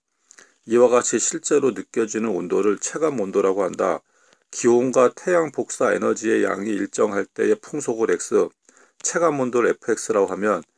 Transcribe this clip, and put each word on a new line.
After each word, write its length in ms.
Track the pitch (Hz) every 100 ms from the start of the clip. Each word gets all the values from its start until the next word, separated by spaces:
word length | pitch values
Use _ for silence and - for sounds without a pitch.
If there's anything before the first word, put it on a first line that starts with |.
| _ _ _ _ - _ -
이와 200 | 117 123
같이 300 | 120 117 117
실제로 520 | - 156 - 147 131
느껴지는 580 | 95 - 123 110 113 113
온도를 500 | 90 87 98 101 101
체감 400 | - 151 156 135
온도라고 440 | 98 95 98 95
한다. 380 | 90 92 95 78 - _ _ _ _
기온과 640 | - 120 120 131 127 123
태양 380 | - - 175 156
복사 420 | 135 - - 123
에너지의 500 | 95 110 110 110 110
양이 260 | 98 98 104
일정할 560 | 101 98 - 107 101 98
때의 340 | - 104 107
풍속을 520 | - 151 135 113 113
X, 380 | - - 107 85 - _ _ _ _
체감 360 | - 175 170 143
온도를 300 | 127 120 104
에프엑스라고 560 | - - 107 - 107 92
하면 360 | 92 104 90 80